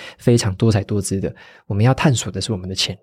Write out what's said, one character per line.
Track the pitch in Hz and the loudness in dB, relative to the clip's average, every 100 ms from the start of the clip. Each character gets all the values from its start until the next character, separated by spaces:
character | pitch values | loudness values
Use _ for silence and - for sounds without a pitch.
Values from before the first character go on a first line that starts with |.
| - - | -10 -2
非 | - 120 | 2 4
常 | 110 92 | 2 2
多 | 113 | 2
彩 | 107 | 2
多 | 92 104 | 0 -4
姿 | 95 98 | -2 -4
的。 | 82 - - - - | -4 -8 -16 -18 -6
我 | 101 | 2
们 | 117 | 2
要 | |
探 | 131 156 | 4 2
索 | 117 107 | 0 -2
的 | 95 | -6
是 | - | -6
我 | 101 | -6
们 | 92 | -6
的 | |
潜 | 95 - 92 | -4 -4 -4